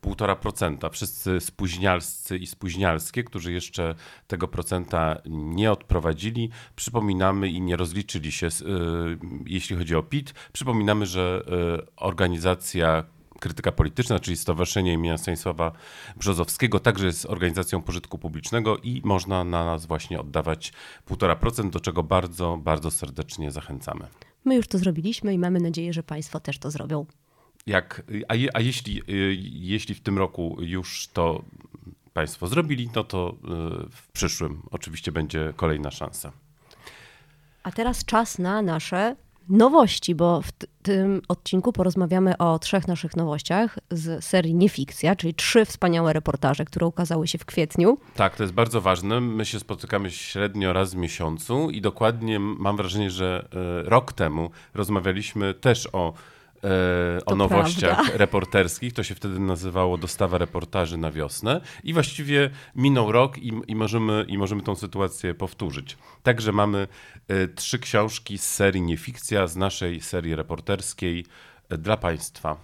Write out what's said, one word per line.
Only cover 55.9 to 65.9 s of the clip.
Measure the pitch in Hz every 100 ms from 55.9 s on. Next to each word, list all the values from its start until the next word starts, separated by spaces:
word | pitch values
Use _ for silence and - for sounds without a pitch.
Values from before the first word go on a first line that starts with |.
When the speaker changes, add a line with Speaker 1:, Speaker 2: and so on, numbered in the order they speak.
Speaker 1:
o, | 98 82 80 - - _ _
e, | 101 92 90 87 87 87 -
o |
Speaker 2:
To | 98
Speaker 1:
nowościach | 98 - 160 175 - -
Speaker 2:
prawda. | 262 -
Speaker 1:
reporterskich. | 101 101 92 - 90 - 123
To | 120
się | 101 98
wtedy | 101 92
nazywało | 98 87 92 90 90 90
Dostawa | 87 - 98 87
reportaży | 85 87 80 98 85 85
na | 80
wiosnę. | 76 73 - 107 156 - -
I | -
właściwie | 165 139 - 143 143 139 139 - -
minął | 135 135 107
rok | 110 135 139
i, | 120 110 -
i | 107
możemy, | 110 113 110 107 101
i | 98
możemy | 95 104
tą | 95 95
sytuację | 101 95 95 - 92
powtórzyć. | 85 95 - 90 69 67